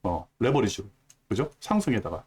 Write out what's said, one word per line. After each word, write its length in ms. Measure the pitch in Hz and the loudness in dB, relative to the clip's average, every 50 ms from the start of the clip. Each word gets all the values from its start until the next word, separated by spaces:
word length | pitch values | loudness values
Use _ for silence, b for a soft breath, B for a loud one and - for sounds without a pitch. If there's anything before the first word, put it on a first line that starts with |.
어, 260 | - 92 87 82 - _ _ _ | -2 -2 -2 -2 -6 _ _ _
레버리지로. 480 | 113 127 143 143 113 98 - - 101 - _ _ _ _ - _ _ _ | 2 2 4 4 2 2 -2 -4 -10 -14 _ _ _ _ -20 _ _ _
그죠? 220 | 104 101 147 147 - _ | -2 -2 -2 -4 -6 _
상승에다가. 640 | - - 214 214 - 156 123 104 98 87 85 - - | -4 0 0 2 2 2 0 0 0 -4 -8 -8 -10